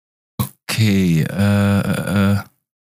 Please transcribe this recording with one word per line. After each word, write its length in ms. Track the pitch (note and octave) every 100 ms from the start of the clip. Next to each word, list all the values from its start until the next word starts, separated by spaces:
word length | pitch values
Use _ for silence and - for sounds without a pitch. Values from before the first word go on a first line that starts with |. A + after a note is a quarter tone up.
| _ _ _ - - - -
Okay, 520 | - A2 G2 F#2 D#2+ -
äh, 500 | F2+ G2+ G2+ G2+ G2+
äh, 540 | - - - G2+ G2
äh. 40 | G2 - _ _ _ _